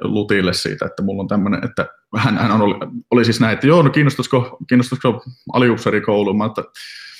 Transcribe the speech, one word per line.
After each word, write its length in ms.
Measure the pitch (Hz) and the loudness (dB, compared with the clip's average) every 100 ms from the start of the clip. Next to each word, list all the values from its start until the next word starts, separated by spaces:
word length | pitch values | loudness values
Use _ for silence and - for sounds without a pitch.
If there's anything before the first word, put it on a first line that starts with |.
Lutille 520 | - 107 101 101 90 | -4 -2 0 0 0
siitä, 320 | 90 - 101 - | 0 -4 -6 -6
että 180 | - | -4
mulla 180 | 98 98 | -4 -4
on 60 | 95 | -4
tämmönen, 380 | 104 101 98 120 | -2 0 -2 -2
että 200 | - - - _ 107 | -4 -6 -8 _ -2
hän, 220 | 113 104 | 0 0
hän 240 | 120 107 | 2 2
oli, 140 | 101 - - - - | 2 0 -6 -12 0
oli 140 | 123 113 | 2 2
siis 140 | 110 | 2
näin, 140 | 113 | 0
että 140 | 104 135 | 2 4
joo, 140 | 170 | 4
no 80 | 147 | 4
kiinnostaisiko, 680 | 156 143 - 120 127 123 - - | 4 2 0 0 0 -2 -6 0
kiinnostaisiko 540 | 123 123 127 127 110 - - - | 2 2 0 -2 -2 -6 -20 -4
aliupseerikoulu? 800 | 127 123 110 113 104 104 104 101 | 2 2 2 0 -2 0 0 0
Mä, 120 | 104 107 | 0 -2
että, 180 | - - - - - - - | -6 -10 -14 -20 -18 -20 -20